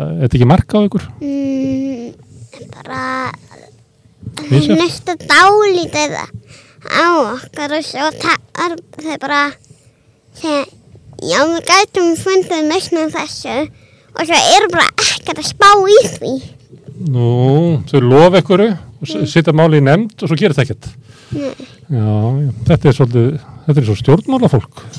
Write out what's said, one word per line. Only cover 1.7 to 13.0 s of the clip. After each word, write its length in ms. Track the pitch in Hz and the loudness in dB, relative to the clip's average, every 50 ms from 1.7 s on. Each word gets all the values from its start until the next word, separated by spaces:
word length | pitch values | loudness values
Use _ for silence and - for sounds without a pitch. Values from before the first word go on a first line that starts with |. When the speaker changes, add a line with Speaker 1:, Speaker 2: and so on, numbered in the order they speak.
| 269 262 269 269 269 233 240 - - - - - - - - - - - - - | -4 -4 -4 -6 -8 -10 -12 -14 -16 -20 -20 -20 -20 -20 -20 -20 -20 -20 -20 -20
Speaker 2:
bara 300 | - - - - 254 262 262 262 262 262 262 247 - - _ - - 64 - - _ _ _ _ _ _ _ _ _ _ - - - - 302 294 | -20 -20 -16 -14 -12 -10 -8 -8 -8 -8 -8 -10 -12 -14 _ -20 -20 -20 -20 -20 _ _ _ _ _ _ _ _ _ _ -18 -18 -18 -12 -4 0
Speaker 1:
Misjafnt. 320 | 131 139 302 294 311 320 | 0 2 2 2 2 2
Speaker 2:
hlusta 360 | 349 339 - - - 359 349 330 | 0 0 -4 -6 -8 -8 -8 -6
dálítið 960 | - - 285 311 359 392 415 427 415 403 370 349 330 - - 294 302 285 - - - - - - - - - - - _ _ _ - - | -2 0 4 4 6 6 4 4 2 2 0 -2 -2 -4 -4 -4 -4 -4 -4 -8 -10 -12 -14 -20 -20 -20 -20 -20 -20 _ _ _ -10 -6
á 180 | - - 320 349 349 320 254 208 233 | -2 0 0 2 2 0 0 -2 -4
okkur 400 | 254 - - - - 294 285 302 320 | -10 -12 -14 -12 -10 -8 -6 -6 -6
og 60 | 302 | -6
svo 240 | - - 247 285 311 - - | -8 -6 -4 -4 -4 -4 -4
ta-, 180 | - 330 320 - - _ - - 330 | -4 -4 -4 -4 -6 _ -10 -6 -6
er 140 | 349 339 339 - _ - | -6 -6 -8 -14 _ -18
þau 220 | - 302 320 294 269 | -14 -10 -10 -10 -8
bara 220 | - 277 294 285 285 285 - - _ _ - _ _ _ _ _ _ _ _ _ _ _ _ | -6 -4 -2 -2 -2 -4 -6 -10 _ _ -20 _ _ _ _ _ _ _ _ _ _ _ _
segja, 300 | - - 320 294 285 - - - - _ _ - - _ - - - | -10 -6 -4 -4 -4 -4 -6 -12 -20 _ _ -20 -20 _ -20 -16 -10
"Já, 200 | - 143 170 233 285 320 | -6 -2 0 0 0 0
við 160 | 330 330 - - | -2 -2 0 2
gætum 480 | 349 381 415 - - 392 359 339 330 | 2 2 2 0 0 0 0 0 0
fundið 540 | 330 - 381 381 381 359 - 359 320 302 302 | -2 -2 0 0 0 0 0 -2 -2 -2 -2
lausn 260 | 320 381 370 - 349 | -2 -2 -4 -4 -4
á 80 | 320 | -2